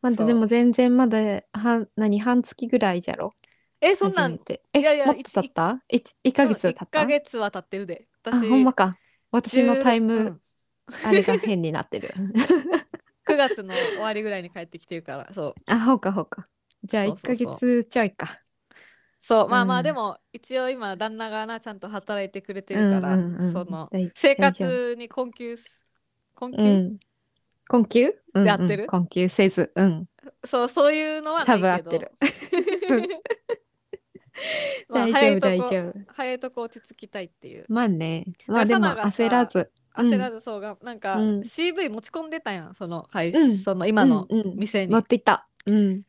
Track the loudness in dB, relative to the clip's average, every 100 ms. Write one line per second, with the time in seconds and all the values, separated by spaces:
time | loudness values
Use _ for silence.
0 | 0 2 2 2 4 4 4 4 4 4
1 | 4 2 0 -4 _ -6 -2 -2 -2 -2
2 | 0 2 2 2 0 -6 -2 2 2 0
3 | -4 -6 -8 _ _ _ _ _ 2 4
4 | 2 0 -2 -4 -8 -10 _ 2 4 4
5 | 2 0 -2 -4 -4 -2 -2 -2 _ -2
6 | -2 _ -2 4 2 4 0 -2 -4 -2
7 | 2 0 -2 -6 -6 -6 -10 -10 -10 -12
8 | _ _ -2 0 4 4 4 4 0 0
9 | _ _ _ -2 0 2 4 4 4 4
10 | 2 0 -2 -4 _ _ _ _ -18 -6
11 | 2 4 4 0 0 -2 -2 -4 -6 -8
12 | -10 -8 -4 -2 2 2 2 -4 -4 -20
13 | _ _ -2 2 2 0 -6 -4 -4 -4
14 | -4 -4 -6 -8 -10 -14 -16 -16 _ -12
15 | -10 -14 -12 -10 -10 -10 0 2 4 2
16 | 0 -4 -6 -10 -16 _ _ _ -6 -2
17 | -2 -4 -6 -4 -4 -2 0 0 0 -2
18 | -2 _ -12 -12 _ _ _ _ _ _
19 | _ _ 0 2 4 2 2 0 -2 -2
20 | -6 -8 _ -20 -8 -6 -4 -6 -8 -6
21 | -8 -8 -8 -8 -8 -10 -12 -14 -12 -12
22 | -8 -6 -6 -10 -12 -14 -6 0 2 2
23 | 2 0 0 -2 -2 -4 -8 -10 -8 -4
24 | -4 2 2 4 2 2 -4 -4 -4 -8
25 | -10 -8 -10 -10 -14 -14 -18 _ _ _
26 | _ _ _ _ -12 0 4 4 2 -6
27 | _ _ _ _ _ _ _ 2 4 2
28 | 2 0 _ 2 4 4 0 -2 -2 -2
29 | -2 0 -2 4 2 2 -2 2 2 2
30 | -6 _ -20 _ -6 -2 -2 4 4 4
31 | -2 -4 -4 -2 2 4 4 0 -2 -6
32 | -6 _ -2 -2 -4 -2 -2 -2 0 0
33 | 0 -8 -8 -10 _ -10 _ _ _ -20
34 | _ -20 _ -12 -8 -6 -6 -8 -6 -2
35 | 2 4 4 4 2 0 -2 -4 -6 -12
36 | -18 -10 -8 -8 -10 -10 -12 -12 _ -20
37 | -16 -14 -14 _ -20 -20 -4 -2 0 0
38 | -2 -6 -8 -16 -4 0 2 2 2 0
39 | -4 0 2 2 2 -2 -4 _ _ -2
40 | 2 2 0 -8 -12 -10 -10 -14 -16 -10
41 | -4 -2 0 -2 -6 -4 -4 -2 -4 -6
42 | -12 -12 -10 -10 -8 -10 -12 -12 -10 -10
43 | -8 -4 0 4 4 4 0 -2 2 4
44 | 6 4 2 -2 -2 -6 -4 -2 2 0
45 | 2 2 2 0 -2 _ 0 2 2 0